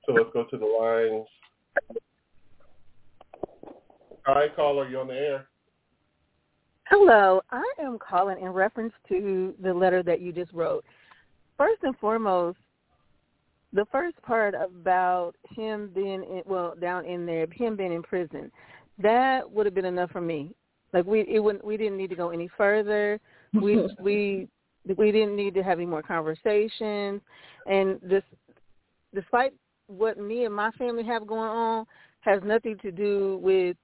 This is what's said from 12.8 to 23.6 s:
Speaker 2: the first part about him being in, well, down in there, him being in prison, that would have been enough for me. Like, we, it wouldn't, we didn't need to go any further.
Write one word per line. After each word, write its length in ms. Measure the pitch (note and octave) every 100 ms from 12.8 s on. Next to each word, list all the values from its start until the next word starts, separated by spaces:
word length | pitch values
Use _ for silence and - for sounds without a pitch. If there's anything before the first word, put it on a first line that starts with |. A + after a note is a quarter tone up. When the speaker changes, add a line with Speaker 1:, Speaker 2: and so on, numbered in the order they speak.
| _ _ _ _ _ _ _ _ _
Speaker 2:
the 120 | F#3+ G#3
first 280 | C4 F4 -
part 320 | - A3+ G#3
about 800 | F3+ F#3 F3+ F3 F#3 F3+ F3+ F3 - -
him 400 | - A3 G#3+ G#3
being 280 | F#3 G3 F#3+
in, 200 | - F#3 F3+
well, 280 | F#3+ F3 E3
down 240 | F3 F3+
in 220 | E3 F3+ E3+
there, 200 | E3 D#3+
him 260 | - A#3 G#3
being 160 | F#3+
in 100 | E3
prison, 480 | E3 F#3 F3 C#3+ D3 _ - - _ -
that 500 | G3+ A#3 C4 C4 -
would 160 | G3+ G#3
have 80 |
been 100 | F#3
enough 260 | F#3 F3+ F3+
for 100 | F#3
me. 320 | E3+ D#3 D3 - _ _ _
Like, 120 | F3+
we, 180 | F3 A3
it 180 | G3+ A3
wouldn't, 240 | G#3 G3
we 120 | G#3 G#3+
didn't 200 | G#3+ G3
need 120 | F#3+
to 60 | E3+
go 140 | F3
any 180 | E3+ F3 -
further. 640 | G3+ G#3+ G#3 G#3 G#3 G#3+ _ _ _ G#3+